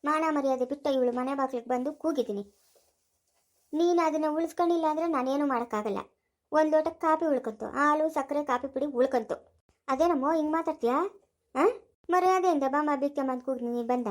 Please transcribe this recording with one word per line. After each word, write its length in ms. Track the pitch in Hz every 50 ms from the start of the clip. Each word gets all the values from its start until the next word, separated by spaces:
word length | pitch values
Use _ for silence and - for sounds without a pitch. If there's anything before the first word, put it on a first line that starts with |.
| -
ಮಾನ 200 | 294 311 311 320 320 302
ಮರ್ಯಾದೆ 300 | 294 269 269 262 254 254 247
ಬಿಟ್ಟು 180 | 285 285 - 302 269
ಇವಳು 160 | 262 247 247 240 247
ಮನೆ 140 | 254 262 277 269
ಬಾಗ್ಲಿಗೆ 300 | 269 262 262 240 233 240 254
ಬಂದು 160 | 247 254 294 294 -
ಕೂಗಿದ್ದೀನಿ. 420 | - 320 311 - - - 202 202 202 202 _ _ _ _ _ _ _ _ _ _ _ _ _ _ _ _ _ _ _ _ _ _ _ _ -
ನೀನ್ 280 | 311 339 349 349 349 330
ಅದನ್ನ 220 | 320 294 311 311 302 302
ಉಳಿಸ್ಕೊಂಡಿಲ್ಲ 500 | 320 330 320 - - 349 339 349 339 320 311
ಅಂದ್ರೆ 160 | 302 311 330 339 320
ನಾನೇನು 320 | 262 247 262 269 285 294 277 262
ಮಾಡಕ್ಕಾಗಲ್ಲ. 460 | 233 240 240 - 214 214 220 196 - - - _ _ _ _ _ _ _ _
ಒಂದ್ 220 | - 311 311 311 302
ಲೋಟ 140 | 311 311 330 320 - -
ಕಾಫಿ 200 | 320 311 311 339 311
ಉಳ್ಕಂತು, 360 | 285 247 - 226 214 - 220 214 -
ಹಾಲು, 280 | 269 285 294 294 302 311 320 311
ಸಕ್ಕರೆ, 260 | 302 262 - 294 294 294 294
ಕಾಫಿ 180 | 247 247 277 269 -
ಪುಡಿ 140 | 262 277 302 269 240
ಉಳ್ಕಂತು. 380 | 254 262 262 240 220 - - - - _ _ _ _ _ _ _ _
ಅದೇನಮ್ಮೋ 440 | - 269 262 320 349 339 269 262 285 330 320
ಹಿಂಗ್ 140 | 302 302 311
ಮಾತಾಡ್ತೀಯಾ? 420 | 330 330 330 311 311 - 233 254 294 349 403 - - _ _ _ _ _ _ _
ಆ? 100 | 262 311 427 508 - _ _ _ _ _ - 339
ಮರ್ಯಾದೆಯಿಂದ 520 | 359 359 370 370 370 359 370 330 285 269 262 269
ಬಾಮ್ಮ, 180 | 294 302 302 285 262
ಬಿಕ್ಕೆ 220 | 277 285 285 285 269 262
ಬಂದ್ 140 | 254 247 247
ಕೂಗ್, 160 | 269 262 240 240
ನೀ 180 | 240 240 240 233 233
ಬಂದ? 180 | 254 247 233 214